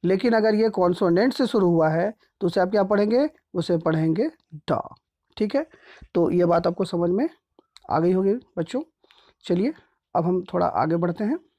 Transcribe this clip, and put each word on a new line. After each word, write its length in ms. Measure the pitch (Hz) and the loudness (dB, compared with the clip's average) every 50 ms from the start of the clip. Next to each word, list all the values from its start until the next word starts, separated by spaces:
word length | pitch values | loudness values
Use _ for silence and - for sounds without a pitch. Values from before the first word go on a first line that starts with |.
| - | 0
लेकिन 280 | 170 190 190 - 240 | 0 0 0 0 2
अगर 220 | 233 220 214 220 214 | 2 2 2 2 2
ये 140 | 214 220 226 | 2 2 0
कॉन्सोनेंट 640 | 208 - 180 180 180 - 208 180 170 175 220 262 | 2 2 2 2 2 2 2 2 2 4 2 2
से 140 | 262 - 269 | 0 0 -2
शुरू 220 | 233 - 226 190 175 | 0 2 2 2 4
हुआ 200 | 175 165 156 156 | 4 2 2 2
है 240 | 160 160 175 208 226 _ _ _ _ _ | 0 0 -2 -4 -6 _ _ _ _ _
तो 60 | - | -4
उसे 140 | 180 170 196 | -2 0 0
आप 100 | 202 190 | -2 0
क्या 120 | 202 208 196 | 2 0 0
पढ़ेंगे? 440 | 190 208 202 208 208 220 247 285 302 - _ _ _ _ | 2 2 0 2 2 2 2 0 0 -4 _ _ _ _
उसे 220 | 185 165 - 175 165 | -6 -2 -2 -2 -2
पढ़ेंगे 500 | 160 165 160 160 160 160 160 175 240 320 - _ _ _ - 151 _ - | 0 0 0 0 0 0 0 0 -2 -4 -4 _ _ _ -20 -18 _ -4
द। 100 | 147 - - - - _ _ _ _ _ _ _ _ | -4 -4 -4 -8 -12 _ _ _ _ _ _ _ _
ठीक 180 | - 214 208 - | -4 -4 -2 -2
है, 100 | 277 320 _ - _ _ - - - - _ _ | -4 -4 _ -12 _ _ -20 -20 -20 -20 _ _
तो 160 | 175 170 - | 0 0 2
ये 140 | - 175 175 | 2 2 2
बात 200 | 170 170 170 170 | 4 2 2 2
आपको 180 | 170 175 - 196 | 0 -2 -2 -6
समझ 260 | 175 - 170 175 175 | -4 -2 -2 0 0
में 180 | 180 202 269 330 - _ _ _ _ _ _ _ _ - _ - | 0 0 -2 -4 -6 _ _ _ _ _ _ _ _ -20 _ -4
आ 80 | - - | -2 0
गई 120 | 165 175 | 2 2
होगी 220 | 185 185 190 196 202 247 - _ _ - | 2 2 2 0 -2 -2 -6 _ _ -8
बच्चों। 240 | 165 - - 254 320 _ _ _ _ _ _ _ _ _ _ _ _ | -8 -6 -6 -8 -8 _ _ _ _ _ _ _ _ _ _ _ _
चलिए 280 | - 175 175 196 269 311 - _ _ _ _ _ _ _ | -4 -2 0 0 -2 -4 -8 _ _ _ _ _ _ _
अब 100 | 175 165 | -2 -2
हम 180 | 170 185 185 180 - | 0 -2 -2 -4 -4
थोड़ा 140 | - 180 175 | -4 -2 -2
आगे 300 | - - 92 120 156 165 | 0 0 -2 -2 0 0
बढ़ते 280 | 170 170 175 170 - 214 | -2 -2 -2 -4 -4 -4
हैं। 140 | 208 277 349 _ _ _ | -4 -4 -6 _ _ _